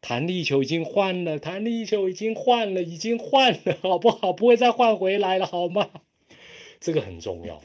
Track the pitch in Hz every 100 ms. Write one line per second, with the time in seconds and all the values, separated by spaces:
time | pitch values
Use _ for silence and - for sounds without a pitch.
0 | - 120 160 185 165 139 131 165 165 -
1 | 190 180 170 151 156 185 220 226 220 208
2 | 190 185 220 220 - 240 214 185 170 170
3 | 220 233 - 269 254 175 - - 190 175
4 | 233 - 190 175 233 240 247 233 240 208
5 | 190 202 196 185 185 175 175 180 190 156
6 | _ _ _ - - - - - - 160
7 | 101 85 101 85 85 78